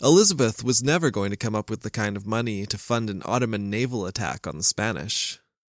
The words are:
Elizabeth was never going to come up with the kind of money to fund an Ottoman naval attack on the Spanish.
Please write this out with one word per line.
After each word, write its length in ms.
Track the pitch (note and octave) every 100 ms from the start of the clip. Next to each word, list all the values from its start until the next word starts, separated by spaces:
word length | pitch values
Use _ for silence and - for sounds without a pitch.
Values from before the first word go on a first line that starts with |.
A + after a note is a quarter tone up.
Elizabeth 640 | B2+ F3 G#3+ D#3+ A#2 -
was 180 | A#2+ B2
never 300 | C3 E3+ D#3+
going 180 | G#2 G2
to 80 | G2+
come 180 | A#2 G#2+
up 140 | -
with 120 | A2
the 100 | G#2+
kind 240 | - G#2 G2+
of 100 | G2+
money 400 | A2 A#2 G2+ G2+
to 120 | G2+
fund 320 | - A#2 A2
an 120 | F#2+ -
Ottoman 440 | B2 A#2+ G#2 G2+
naval 360 | G#2 B2 B2 F#2
attack 420 | - F2+ - -
on 100 | D2+
the 60 |
Spanish. 760 | F2 - G#2+ F2 F#2 - - - _ _